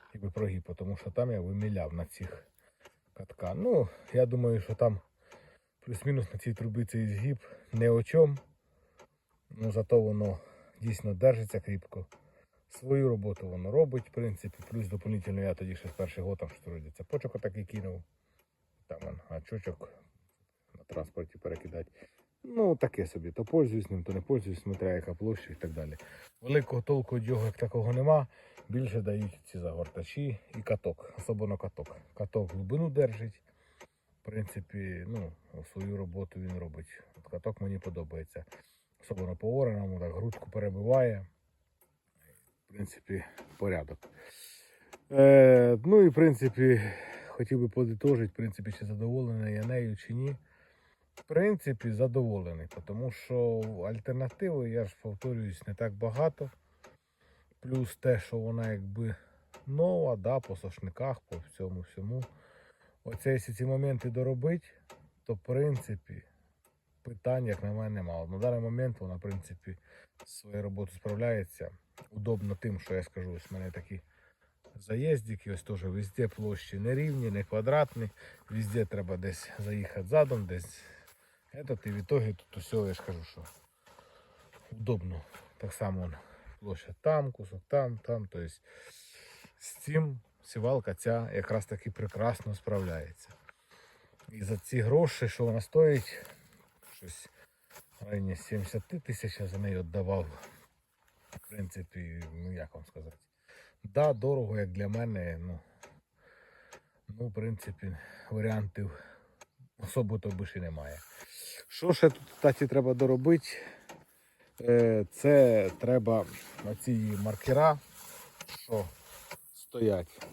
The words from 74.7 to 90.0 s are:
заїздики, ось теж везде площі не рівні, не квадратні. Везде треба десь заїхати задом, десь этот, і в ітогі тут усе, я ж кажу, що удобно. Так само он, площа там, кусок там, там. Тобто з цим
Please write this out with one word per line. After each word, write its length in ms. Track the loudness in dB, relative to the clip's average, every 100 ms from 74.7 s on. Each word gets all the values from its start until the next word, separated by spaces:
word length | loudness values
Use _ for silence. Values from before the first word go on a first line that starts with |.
| -18
заїздики, 760 | -6 -2 2 0 -2 -8 -6
ось 120 | -8
теж 200 | -6 -6
везде 440 | -4 -4 -4 -2 -2
площі 520 | -2 -6 -6 -8 -6
не 160 | -2 0
рівні, 360 | 0 -2 -2
не 120 | -4
квадратні. 640 | -2 -2 2 4 2 -2 -8 -8 -20 -20 -8
Везде 360 | -4 -2 0 -2
треба 320 | -4 -6 -6
десь 320 | -6 -8 -10 -8
заїхати 440 | -6 -6 -6 -8
задом, 420 | 4 4 6 2 -4
десь 380 | -6 -8 -16 -20 -20 -20 -20 _ _ _
этот, 340 | -12 -6 -6 -4
і 40 |
в 40 | -6
ітогі 380 | 0 2 2
тут 240 | -2 -10 -16
усе, 200 | -4 -2
я 160 | -2
ж 100 | -4 -8
кажу, 180 | -10
що 200 | -12 -16 -20 -20 _ _ -20 -20 -20 -20 _ _ -20 -20 -16
удобно. 500 | -6 -2 -2 -2 -8 -12 -20 -20 -12
Так 160 | -12
само 280 | -4 -4 -2
он, 140 | -6 -10 -16 -20 -20 -14
площа 340 | -10 -10 -12 -2
там, 300 | 2 2 0
кусок 300 | -6 -12 -14 -2
там, 300 | 0 0 -4
там. 300 | -6 -6 -6
Тобто 180 | -10 -10 -12 _ -20 -20 -20 -20 -20 -20 -20 -20 _
з 140 | -18 -12
цим 380 | -2 0